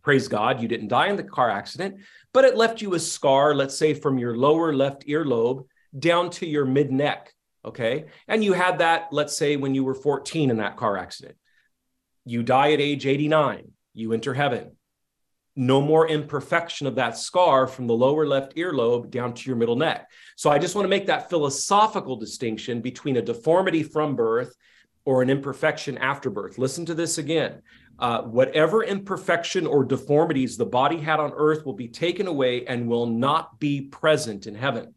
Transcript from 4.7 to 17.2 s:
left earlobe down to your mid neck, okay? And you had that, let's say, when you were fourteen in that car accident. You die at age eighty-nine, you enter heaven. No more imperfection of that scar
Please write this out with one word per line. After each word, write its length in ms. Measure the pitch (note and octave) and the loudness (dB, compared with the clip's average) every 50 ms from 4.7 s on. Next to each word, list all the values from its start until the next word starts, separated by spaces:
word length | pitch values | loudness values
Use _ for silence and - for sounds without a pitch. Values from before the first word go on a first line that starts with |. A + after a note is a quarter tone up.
| D3 | 2
left 340 | C3 C3+ C#3 C#3 C#3 - | 2 0 0 -2 -8 -6
earlobe 580 | C#3+ D3 D#3 E3 C#3 A#2+ A2+ A2+ B2 C3+ C3+ C3+ _ _ _ _ _ - | -4 -2 -2 0 0 0 2 2 0 -2 -4 -8 _ _ _ _ _ -14
down 320 | C3+ B2+ E3+ E3+ F3 F3+ - | -2 2 2 2 2 2 -2
to 160 | F3+ - F#3+ | -6 -8 -6
your 200 | E3 D3 D3 C#3 | -4 -2 0 0
mid 260 | C3 C3 C#3 D3 C3 | 2 2 2 2 2
neck, 420 | C3 C3+ D3 C#3+ G2+ - - - _ _ _ _ _ _ - | 0 0 0 0 -2 -4 -10 -20 _ _ _ _ _ _ -18
okay? 420 | - A2+ B2+ A#2 A2+ C3 D3+ D#3 - - - _ | -16 -8 -4 -4 -2 -2 -4 -8 -12 -20 -20 _
And 160 | - G#3+ A3+ G#3+ | -4 -2 0 2
you 80 | G3+ | 2
had 280 | F3+ F3 F3+ F#3 D#3 D#3 | 2 2 2 0 2 2
that, 280 | E3+ E3 E3 D#3+ - - | 4 2 2 2 0 -4
let's 260 | C#3+ D3 D3 D3 - | -4 -4 -2 -2 -2
say, 180 | - D#3 C#3+ D3 | -2 0 0 0
when 180 | C#3 C#3 C3+ C3+ | 0 -2 -2 -2
you 120 | C3+ C3+ | 0 0
were 100 | C3 B2+ | -2 -4
fourteen 540 | - - D3 C#3+ C3+ - - - D#3+ D3+ C3 | -2 -2 -2 -2 -2 -6 -6 -2 0 2 2
in 80 | A#2 | 2
that 180 | A2 G#2 G2 - | 0 -2 -4 -4
car 220 | - B2 G#2+ G2 | -2 -2 -2 -2
accident. 400 | F#2 F#2 F#2 - - - - - _ _ _ _ _ _ _ _ _ _ _ _ _ _ _ _ _ _ | -2 -6 -10 -14 -18 -18 -20 -20 _ _ _ _ _ _ _ _ _ _ _ _ _ _ _ _ _ _
You 180 | A#2+ A#2+ A#2+ A#2 | -6 -4 -4 0
die 300 | B2 B2+ C3+ C#3+ D3 D#3 | 2 4 4 6 4 4
at 80 | C#3+ | 2
age 260 | C#3+ D3 D3 C#3 C3+ | 2 0 -2 -2 0
eighty-nine, 640 | C#3 C3+ C3+ D3+ D3 D#3 D#3 D3 B2+ G2+ - - - _ _ _ _ _ | 0 0 2 2 2 2 2 2 2 -2 -6 -14 -20 _ _ _ _ _
you 180 | - A2+ A2 | -10 -4 -4
enter 220 | A2+ A2 A2+ C#3+ B2 | -4 -4 -2 -4 -2
heaven. 420 | C3+ C#3+ C#3 B2 G2+ - - - _ _ _ _ _ _ _ _ _ _ _ _ _ _ _ _ | 0 0 0 0 -4 -8 -12 -20 _ _ _ _ _ _ _ _ _ _ _ _ _ _ _ _
No 260 | C#3 B2+ B2 C3 C#3 | -2 2 4 4 4
more 260 | C#3+ D3 D#3 D#3+ D#3+ | 4 4 4 4 4
imperfection 760 | D#3+ D#3 D3+ D3+ D3+ D3 C3+ - - F3 E3 E3 - - - C#3+ | 4 2 -4 -4 -4 -8 -8 -4 -2 -2 -2 -2 -4 -8 -6 -6
of 100 | C3+ A#2 | -4 -2
that 220 | B2+ B2 A#2 A#2 | -2 -2 -2 -4
scar 480 | - | -8